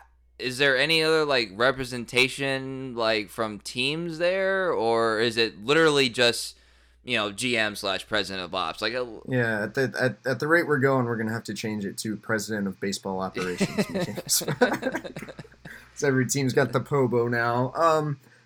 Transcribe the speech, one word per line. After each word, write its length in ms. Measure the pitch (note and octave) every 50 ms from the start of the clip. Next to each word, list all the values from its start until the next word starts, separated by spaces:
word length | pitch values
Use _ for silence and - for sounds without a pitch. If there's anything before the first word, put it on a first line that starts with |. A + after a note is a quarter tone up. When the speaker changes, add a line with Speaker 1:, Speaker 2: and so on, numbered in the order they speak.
| - _ _ _ _ _ _ -
Speaker 1:
is 180 | A#2 B2+ B2+ B2
there 200 | C#3+ C#3 C3 B2+
any 260 | C#3 D#3 E3 D#3+ D#3
other, 200 | D#3 D#3+ D#3 D#3
like, 280 | D3 C#3 B2+ A#2 F#2+ F#2
representation, 1400 | G2+ A#2+ C3+ B2+ C3 C3 A#2+ B2+ B2 A2+ - - B2 C3 C3 - - C#3 C#3 C3+ C3+ C3 C3+ C3+ C3 C3+ C3 A#2+
like, 340 | A#2 A2+ A2 A2+ G#2+ G#2 F2+
from 300 | - - A2+ G#2+ G#2 G2
teams 580 | - - - B2 B2+ C#3 D3+ E3 F3 E3+ D#3+ D#3
there, 540 | F3 F3 F#3 F#3+ F#3+ F#3+ G3 F#3+ F#3+ E3+
or 480 | C3+ G2 A2+ A#2 A2+ A2+ A#2 A2+ A2 G#2+
is 180 | A#2 A#2+ A2 A#2
it 260 | A2+ A2 - F2+ G#2
literally 460 | A#2+ D3 D#3+ D#3+ D#3 D3 C#3 C3+ B2
just, 480 | A2 B2+ B2 A#2+ A#2 - - - - _ _ _ _ _ _ _ _ _ _
you 120 | B2+ B2
know, 160 | A2+ G#2 G#2
G 260 | G2+ G2+ B2 B2+ A#2+ A2+
M 180 | A2 G#2+ G#2
slash 320 | - - G2 F#2+ F#2 - -
president 380 | A2 G#2 G2 F2+ F#2+ F#2+ F#2
of 100 | E2 F2
ops? 260 | F#2 F2 D#2+ E2 -
Like, 120 | G#2 A2 A#2+
a 120 | B2+ B2+ A#2+ G#2+ - - -
Speaker 2:
Yeah, 360 | C3 B2 A#2+ A2+ A2 G#2 G#2
at 100 | G#2 -
the, 180 | C3+ C3 A#2+ G2 -
at, 180 | B2 B2+ G#2 - -
at 140 | C3 C3+ B2
the 80 | D3+ D3+
rate 180 | E3 F3 D#3
we're 140 | C3 D3 C3+
going, 260 | B2+ C#3 C3+ C3 A#2+
we're 120 | A#2 A#2+ A2
gonna 160 | A2+ A2 A2+
have 100 | A2+ -
to 80 | - G2+
change 320 | G2+ - A2 G#2+ G#2 G2+
it 120 | G2 - -
to 160 | - A2 G#2
president 520 | G2+ - - A2+ G#2+ G2+ G#2 A2 G#2 G2+ F#2+
of 120 | F#2 -
baseball 400 | - G2+ G2 - - G2 F#2+ F#2
operations 680 | F#2+ F2+ - - F#2 F2+ F2+ - - - - G#3+ G3 -
Speaker 1:
<laughs> 0 |
Speaker 2:
meetings. 540 | - F#3+ F3+ - - - - - - - E3 -
<laughs> 40 | C#3+ - - G3+ C#4 E4 - C4 - D#4 - - - - - - - - - - - - - - - - - - -
So 120 | - D3 C#3
every 200 | C3 C3 B2 -
team's 260 | - C#3 C#3 B2+ A#2+
got 200 | D3 C3 - -
the 60 | C3
Pobo 480 | B2 - D3+ C#3 C3 A#2 A#2+ A#2+ A#2 A#2+
now. 460 | A#2+ A#2+ A#2 A#2+ A#2+ B2 B2+ B2+ -
Um, 460 | - E3 E3 D#3 D#3 D3+ D3 C#3+ - _ - _ _ _